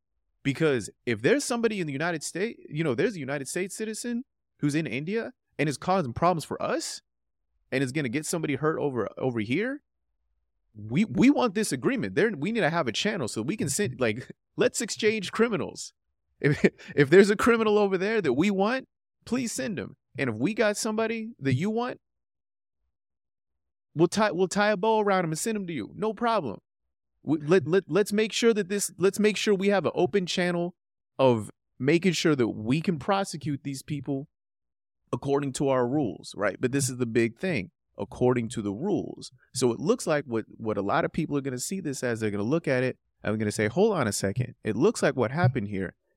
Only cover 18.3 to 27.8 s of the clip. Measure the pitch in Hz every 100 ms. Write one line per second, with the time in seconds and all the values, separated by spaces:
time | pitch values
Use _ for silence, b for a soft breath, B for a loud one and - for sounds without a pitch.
18.3 | 123 202 190 202 262 - _ _ _ -
19.3 | 247 233 - 254 160 95 - _ - 131
20.3 | 107 147 226 214 208 226 214 226 226 220
21.3 | - 135 127 190 220 247 - _ _ _
22.3 | _ _ _ _ _ _ _ _ _ _
23.3 | _ _ _ _ _ _ 143 170 - 214
24.3 | 165 185 196 208 214 220 220 202 190 170
25.3 | 156 226 220 185 156 98 - 214 208 233
26.3 | 220 139 92 _ _ _ _ _ _ -
27.3 | 156 147 185 139 185